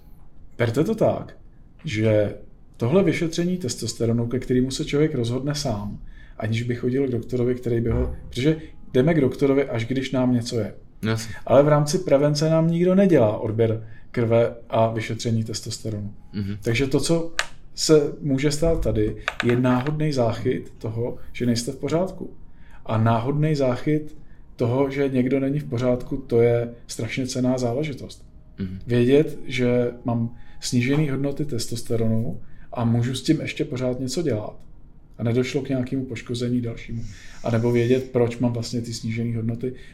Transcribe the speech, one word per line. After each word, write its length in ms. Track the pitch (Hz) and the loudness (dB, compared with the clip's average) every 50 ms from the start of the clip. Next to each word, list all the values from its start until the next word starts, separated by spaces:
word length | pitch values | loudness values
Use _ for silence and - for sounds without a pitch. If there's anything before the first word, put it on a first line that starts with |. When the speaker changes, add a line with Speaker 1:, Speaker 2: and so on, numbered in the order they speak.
| - - - - - - - - - - - | -20 -20 -20 -18 -18 -18 -18 -18 -18 -8 -4
Speaker 1:
berte 260 | - 117 113 113 135 165 | -2 0 2 2 2 2
to 120 | 214 220 | 2 2
tak, 420 | - 156 117 92 - - - - - - - - - - - - - - | 2 2 2 2 0 -4 -12 -16 -20 -20 -20 -20 -20 -20 -20 -18 -12 -8
že 500 | 156 110 107 110 110 107 107 104 101 - - - - - - - - - | -4 -2 0 2 4 4 4 2 0 -2 -8 -14 -18 -20 -20 -20 -16 -6
tohle 260 | - 117 120 160 196 196 | -2 0 2 4 4 4
vyšetření 540 | 160 135 - 170 156 - 175 175 180 180 | 4 2 0 0 -2 -2 -2 -2 0 -2
testosteronu, 680 | 180 - 117 117 - 120 107 - - 113 113 113 120 123 | -2 -4 -4 -4 -4 -6 -6 -4 -2 0 0 2 0 0
ke 120 | 120 131 123 | -2 -2 -4
kterému 320 | - - 127 127 127 131 | -2 0 2 2 2 2
se 140 | - - 147 | 0 -4 -4
člověk 300 | - 143 143 156 151 156 | 0 2 2 2 2 2
rozhodne 400 | 123 113 113 123 131 143 147 143 | 0 -2 -2 -2 -2 -2 -2 -2
sám, 440 | - - 131 104 101 101 104 113 - - - - - - - - | -2 -2 -2 -4 -4 -4 -8 -8 -10 -12 -14 -16 -16 -18 -16 -10
aniž 260 | - - 107 113 117 120 | -6 -4 -2 -2 -2 -2
by 120 | 123 117 | -2 -4
chodil 320 | 117 127 123 123 139 139 | -2 -2 0 0 0 0
k 40 | 127 | 0
doktorovi, 440 | 120 110 - - 127 123 120 127 123 | -2 -4 -4 -2 -2 0 0 0 0
který 260 | 123 - 117 120 117 | -2 -2 -2 0 0
by 80 | 117 117 | 2 2
ho... 260 | 117 123 123 - - - - - | 2 0 0 -2 -4 -6 -10 -8
Protože 280 | - 120 127 156 156 156 - - - - - - - | -4 0 2 2 0 0 -4 -14 -16 -16 -8 0 2
jdeme 200 | 127 135 165 170 | 4 4 4 4
k 80 | 151 | 4
doktorovi, 480 | 131 123 - - 143 135 135 139 139 - | 2 2 2 2 2 2 4 2 2 0
až 160 | 123 113 113 | 0 -2 -2
když 260 | - 127 131 127 - | -2 -2 -4 -2 -2
nám 220 | - 127 127 127 123 | 0 2 2 2 2
něco 260 | 120 117 - 127 113 | 2 0 -2 -2 -4
je. 140 | 101 101 - - - - - - - | -4 -4 -6 -12 -18 -20 -14 -6 -2
Speaker 2:
Jasně. 320 | 110 110 110 - - - - - | -2 -2 -2 -4 -8 -10 -6 0
Speaker 1:
Ale 180 | - 117 139 147 | 4 6 6 8
v 40 | |
rámci 320 | 151 147 147 147 - - 185 | 8 6 4 4 2 0 0
prevence 500 | - - 139 135 147 147 147 147 156 160 | 2 4 4 4 6 4 2 2 2 4
nám 180 | 160 160 165 165 | 4 4 4 4
nikdo 240 | 170 170 175 185 185 | 4 4 4 4 6
nedělá 420 | 196 202 190 160 131 113 104 107 | 6 6 6 6 6 6 4 2
odběr 460 | - - 110 107 113 113 113 110 110 - - - - - - | 0 -2 -2 2 2 2 2 2 0 -4 -10 -14 -14 -12 -6
krve 440 | - 123 117 110 117 117 117 - - - - - | -2 0 2 4 4 4 4 2 0 -6 -8 -2
a 180 | 127 113 113 110 | 2 2 2 2
vyšetření 520 | 113 110 104 - 113 110 - 120 113 110 110 | 2 -2 -4 -4 -6 -4 -2 0 0 0 0
testosteronu. 680 | 117 110 - - 113 110 - - 110 101 104 101 101 - - - - - | -2 -6 -8 -8 -10 -10 -8 -6 -6 -6 -6 -6 -8 -10 -14 -14 -10 -6
Speaker 2:
Mhm. 220 | 104 101 98 101 - - | -6 -4 -4 -6 -4 -2
Speaker 1:
Takže 240 | 120 113 139 139 | 0 0 2 2
to, 120 | - 151 135 | 2 2 2
co 340 | - - 170 165 165 - - - - - - - - - - | 2 2 2 2 0 -2 -4 -4 -6 -6 -8 -12 -14 -12 -8
se 380 | - - - 156 151 143 156 - - | 0 4 6 6 6 6 4 -2 -4
může 300 | 165 147 135 131 143 147 | -2 0 0 2 2 2
stát 300 | 143 - 165 165 - - | 2 2 2 2 2 2
tady, 340 | - 113 110 107 107 107 101 101 - - - - - | 2 2 2 2 0 0 -2 -4 -6 -6 -4 0 2
je 160 | 120 120 123 | 2 4 4
náhodný 540 | 127 127 127 127 127 151 151 151 151 156 139 | 4 4 4 2 2 0 0 0 0 0 2
záchyt 600 | 127 117 113 104 - - 127 143 180 - - - | 2 2 2 0 0 0 0 -2 -2 -4 -10 -12
toho, 400 | - - 110 110 117 117 135 - - - - - | -10 -8 -6 -4 -4 -4 -4 -4 -6 -8 -8 -6
že 120 | - 123 | -2 0
nejste 260 | 123 117 113 - 143 | 2 2 0 0 -4
v 40 | 139 | -6
pořádku. 580 | - 143 139 151 165 190 185 - - - - - - - - - - - - - - - | -4 -2 0 0 0 0 -2 -4 -8 -10 -10 -12 -14 -16 -16 -16 -16 -16 -16 -16 -12 -4
A 120 | - 113 | -2 2
náhodný 580 | 110 110 117 117 113 120 135 147 147 151 156 151 | 2 4 4 4 2 2 0 0 2 2 2 2
záchyt 600 | 139 135 127 120 - - 156 151 151 151 - - - - - - - - - - | 2 2 2 0 0 0 0 0 0 0 -4 -12 -14 -14 -16 -16 -18 -18 -12 -4
toho, 340 | - 127 117 127 135 139 135 | -2 0 2 2 2 2 0
že 180 | 135 143 139 135 135 | 0 0 0 2 2
někdo 260 | 127 123 127 139 135 | 2 2 2 2 0
není 200 | 135 135 143 151 | 0 0 -2 -2
v 60 | 147 | -4
pořádku, 520 | 143 120 113 127 123 123 123 - - 143 | -4 -2 0 2 2 2 0 -2 -4 -6
to 240 | 135 - - 123 117 | -6 -2 2 4 4
je 320 | 117 120 120 120 117 120 - - - | 6 6 4 2 0 -4 -8 -12 -14
strašně 400 | - - - 113 110 - 135 127 | -12 -8 -6 -6 -4 -4 -4 -4
cenná 300 | 123 - 127 127 127 131 | -2 -2 0 2 2 2
záležitost. 680 | 123 123 117 117 139 156 156 123 104 95 - - - - - - - - - - - | 2 0 0 0 -2 -2 -4 -6 -8 -12 -14 -14 -16 -20 -20 -20 -20 -20 -14 -10 -8
Speaker 2:
Mhm. 200 | 98 92 92 92 - | -8 -8 -8 -8 -4
Speaker 1:
Vědět, 520 | 117 117 120 120 127 139 147 160 151 - - - | 0 2 4 6 6 6 6 4 2 -2 -8 -8
že 460 | - 127 127 123 123 123 123 120 123 120 - - | -6 -2 0 0 2 2 2 0 0 -4 -6 -4
mám 300 | 123 120 117 117 117 - - - - - - | -2 -2 -2 -2 -4 -6 -10 -14 -12 -12 -10
snížený 500 | - - 131 120 120 131 143 151 156 139 | -6 -2 0 2 2 2 2 2 2 0
hodnoty 360 | 135 135 139 143 139 - 151 | 0 -2 -2 -2 -2 -4 -4
testosteronu 960 | - 117 110 - - 123 113 - - 117 113 113 113 110 110 117 151 185 - - - - - - - - | -4 -4 -4 -4 -4 -6 -6 -4 -2 0 2 2 2 2 0 0 -2 -4 -6 -8 -12 -12 -14 -12 -8 -4
a 120 | 123 120 | -2 0
můžu 300 | 117 117 120 117 131 131 | 2 2 2 0 0 -4
s 80 | - - | -2 0
tím 180 | - 151 - | 0 0 0
ještě 240 | 117 110 - - 147 | 0 -4 -4 -4 -4
pořád 340 | - 131 123 127 127 123 131 | -4 -4 -4 -2 -2 -2 -2
něco 220 | 131 127 - 180 | -4 -4 -4 -2
dělat. 340 | 160 143 110 104 101 - - - - - - - - - - - - - - | -2 0 -2 -2 -4 -8 -12 -14 -16 -16 -18 -18 -18 -20 -20 -20 -20 -18 -8
A 60 | - 113 | -4 -2
nedošlo 380 | 117 113 127 127 - - 143 | 0 2 2 0 0 -2 -4
k 80 | - - | -2 -2
nějakému 360 | 135 127 123 - 139 135 127 | -2 -2 -2 -2 -4 -4 -4
poškození 560 | 123 117 - - - 123 120 123 120 123 123 | -6 -8 -10 -8 -6 -4 -2 -2 0 0 -2
dalšímu. 420 | 113 113 113 - - - 117 117 113 - - - - - - - - | -2 -4 -6 -10 -10 -8 -8 -8 -8 -8 -10 -12 -16 -14 -12 -6 -2
A 80 | 120 | 0
nebo 200 | 117 113 117 120 | 2 2 4 4
vědět, 380 | 120 120 120 120 127 131 127 - | 4 4 4 4 4 2 2 0
proč 260 | - 123 120 113 - - | 2 2 2 2 0 0
mám 140 | 127 120 117 | 0 0 0
vlastně 280 | 117 113 - 127 120 | -2 -4 -4 -4 -6
ty 120 | 113 120 113 | -6 -6 -8
snížené 420 | - - 110 113 117 117 120 117 | -6 -6 -6 -4 -2 -2 -2 -2
hodnoty, 380 | 113 110 117 117 113 131 127 127 - - - | -2 -2 -2 -4 -4 -6 -8 -8 -10 -14 -18